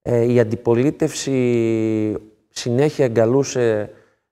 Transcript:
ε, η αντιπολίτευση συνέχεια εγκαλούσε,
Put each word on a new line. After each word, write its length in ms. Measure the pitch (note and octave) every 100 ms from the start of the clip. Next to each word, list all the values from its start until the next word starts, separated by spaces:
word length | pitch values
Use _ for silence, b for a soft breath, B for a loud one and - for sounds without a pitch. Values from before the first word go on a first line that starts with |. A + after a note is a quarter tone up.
ε, 320 | - A#2+ A#2
η 60 | A#2+
αντιπολίτευση 960 | A2 A2+ - A#2 C#3 D3 D#3 - - C3+ B2 A#2+ A2+ A2+ A2 A2 G#2+ G2+ - _ _
συνέχεια 560 | - B2 A#2+ D3+ D3
εγκαλούσε, 880 | C3 A2+ A2+ C3+ C3+ B2+ A#2+ G#2+ G2+ b b b _